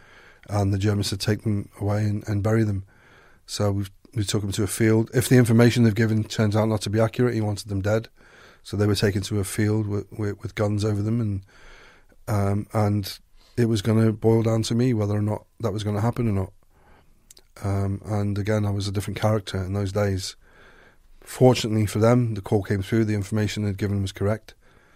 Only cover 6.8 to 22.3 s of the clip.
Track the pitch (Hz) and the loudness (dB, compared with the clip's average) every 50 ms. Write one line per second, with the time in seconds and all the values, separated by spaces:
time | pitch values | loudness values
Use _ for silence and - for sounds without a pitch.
6.8 | - 104 101 110 113 113 - - 123 123 117 110 107 104 104 98 - 107 101 95 | -2 -2 0 2 2 2 2 0 0 0 0 0 -2 -2 -4 -6 -6 -6 -4 -2
7.8 | 95 104 107 113 117 - _ - - - - - - - - _ _ - - 98 | 0 0 0 0 -2 -6 _ -20 -20 -20 -20 -20 -20 -20 -20 _ _ -6 -2 0
8.8 | 104 104 101 - 110 101 95 101 98 - 107 104 95 - - - 107 104 107 110 | 2 2 2 2 2 2 2 0 -2 -2 -4 -4 -4 -4 -2 0 0 2 0 0
9.8 | 107 101 101 101 - - - - 107 101 98 - - 98 - - 107 104 104 101 | -2 -2 -4 -6 -6 -8 -8 -6 -6 -6 -6 -8 -12 -10 -4 -2 -2 0 0 0
10.8 | 104 110 104 101 104 110 113 120 113 104 98 95 95 _ _ - - - - - | 0 -2 -2 -2 -2 -2 -2 -2 -2 -4 -4 -6 -8 _ _ -20 -20 -20 -20 -20
11.8 | - - - _ _ - _ - - - 107 101 101 98 98 104 - - - 113 | -20 -20 -20 _ _ -20 _ -14 -6 -4 -2 0 0 0 0 -2 -4 -2 -2 0
12.8 | 107 104 101 104 98 - - - - _ - - - _ _ - 120 110 117 104 | 0 2 0 -2 -4 -6 -10 -14 -18 _ -20 -20 -20 _ _ 0 2 2 0 0
13.8 | 92 113 110 110 113 113 104 107 - 113 113 113 113 113 113 110 107 - 117 117 | 2 2 2 4 4 2 2 2 2 2 4 4 2 2 0 0 0 0 0 0
14.8 | 123 131 120 107 104 101 104 104 104 104 107 - - _ _ - 117 107 113 120 | 2 2 0 0 0 0 0 0 0 -2 -2 -4 -8 _ _ -6 -6 -4 -4 -4
15.8 | 101 107 104 101 110 120 - - 120 113 101 95 95 - - - _ _ _ _ | -4 -4 -2 0 -2 -2 0 0 -2 0 0 -2 -2 -4 -8 -16 _ _ _ _
16.8 | _ - - _ _ _ - _ _ - - - _ _ _ - - 98 98 98 | _ -20 -20 _ _ _ -20 _ _ -20 -20 -20 _ _ _ -8 -4 -2 -2 -2
17.8 | 98 98 98 98 - - 107 104 101 101 101 104 98 107 107 107 104 101 98 101 | -2 -2 -4 -6 -6 -4 -4 -2 -2 -2 -2 -2 -2 0 0 0 0 -2 -2 -4
18.8 | 98 101 98 104 - - 92 - - 107 110 110 98 - - 95 92 90 98 101 | -4 -4 -4 -4 -4 -4 -4 -2 0 0 0 0 -2 -4 -6 -6 -4 -4 -2 -2
19.8 | 101 95 95 104 104 101 95 92 - - - - - - _ - - - - - | -4 -2 0 0 0 0 0 -2 -4 -8 -12 -16 -20 -20 _ -20 -20 -20 -20 -20
20.8 | - - _ _ _ - - - - - - - 127 127 120 - - 113 107 110 | -20 -20 _ _ _ -20 -20 -20 -20 -14 2 4 6 6 6 4 0 0 0 0
21.8 | 107 101 - 110 107 113 123 123 123 113 | 0 0 2 2 4 4 4 4 2 0